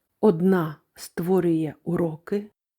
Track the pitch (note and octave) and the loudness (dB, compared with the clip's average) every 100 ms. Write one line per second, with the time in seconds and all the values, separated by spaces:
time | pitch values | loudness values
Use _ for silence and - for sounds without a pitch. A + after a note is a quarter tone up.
0 | _ _ G#3+ E3 F#3 F#3+ D#3+ D3 _ - | _ _ 2 4 2 2 0 -8 _ -20
1 | - - E3+ F#3+ F3 D#3+ D#3 C#3+ - F3 | -12 -6 0 2 2 0 -2 -6 -6 -2
2 | E3+ D#3 - G3+ G#3 _ _ | -2 -6 -6 -6 -6 _ _